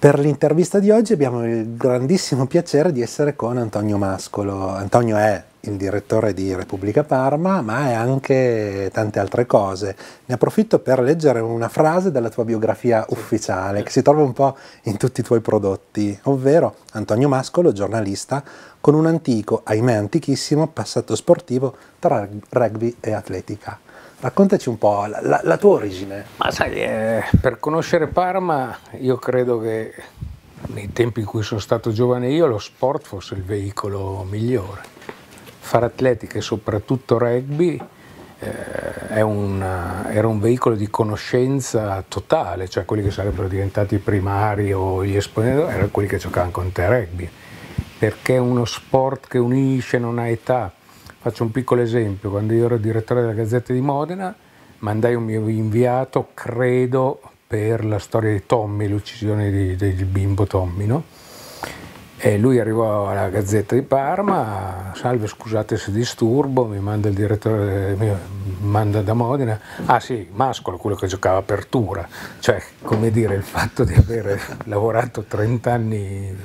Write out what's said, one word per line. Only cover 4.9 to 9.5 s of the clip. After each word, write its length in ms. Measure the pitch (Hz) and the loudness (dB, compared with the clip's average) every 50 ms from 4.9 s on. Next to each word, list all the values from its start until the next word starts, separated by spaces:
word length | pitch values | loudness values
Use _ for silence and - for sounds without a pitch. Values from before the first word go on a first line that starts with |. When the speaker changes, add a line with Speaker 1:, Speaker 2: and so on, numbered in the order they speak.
| - 123 120 113 107 | 2 4 4 4 2
Speaker 1:
è 260 | 104 107 110 101 87 - - _ _ - | 4 4 4 2 0 -4 -12 _ _ -10
il 120 | - 104 | -8 -6
direttore 580 | 98 98 98 92 101 - - 120 110 110 110 95 | -4 -4 -2 -4 -4 -2 0 0 2 2 2 0
di 220 | 90 95 95 92 | -2 -2 -4 -2
Repubblica 480 | 90 92 - - 95 95 101 104 147 151 | -4 -4 -8 -8 -6 -4 0 2 0 2
Parma, 580 | - 147 131 131 135 143 147 170 190 190 190 | 2 0 2 2 2 0 0 0 0 0 0
ma 280 | 127 107 107 123 147 139 | -2 -2 -2 -2 0 0
è 40 | 120 | 0
anche 960 | 110 117 123 131 131 131 - 143 131 131 127 117 110 107 104 98 98 98 95 - | 0 0 0 0 -2 0 2 2 2 4 2 2 0 0 -2 -2 -4 -4 -4 -2
tante 260 | - 110 107 107 - | -2 -2 0 0 -2
altre 280 | 98 92 - 117 123 | -2 0 0 0 0
cose. 500 | - | 4